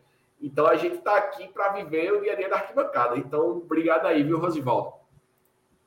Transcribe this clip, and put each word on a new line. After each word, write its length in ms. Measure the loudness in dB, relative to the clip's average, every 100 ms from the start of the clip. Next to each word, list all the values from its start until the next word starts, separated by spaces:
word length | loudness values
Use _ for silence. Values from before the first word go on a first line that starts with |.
| _ _ _ _
Então 240 | -6 2 4
a 80 | 4
gente 220 | 2 -4
tá 160 | 2 2
aqui 300 | 2 -6 -12
pra 220 | -4 -2
viver 380 | -2 -4 -2 0
o 80 | 0
dia 120 | 0
a 20 | -4
dia 140 | -2
da 60 | -2
arquibancada. 600 | -2 -2 -2 0 0 -2
Então, 400 | -2 0 0 -2
obrigado 480 | -2 0 2 2 4
aí, 180 | 2
viu, 160 | 2 0
Rosivaldo? 540 | 0 -2 0 0 -2 -10 _ _ _ _ _ _ _ _